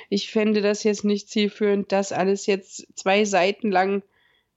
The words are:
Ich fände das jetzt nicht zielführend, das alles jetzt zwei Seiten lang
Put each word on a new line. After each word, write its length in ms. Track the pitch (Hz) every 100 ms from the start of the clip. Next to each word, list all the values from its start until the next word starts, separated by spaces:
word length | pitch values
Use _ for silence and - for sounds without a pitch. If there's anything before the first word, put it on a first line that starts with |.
| -
Ich 220 | 202 -
fände 320 | 220 214 214
das 220 | 202 208
jetzt 200 | 214 202
nicht 240 | 208 202 -
zielführend, 640 | 214 202 - 208 202 -
das 200 | 196 196
alles 340 | - 190 196 -
jetzt 400 | 196 - - - -
zwei 280 | 190 202 208
Seiten 440 | 190 190 208 214
lang 320 | 185 196 202 _ _ _ _ _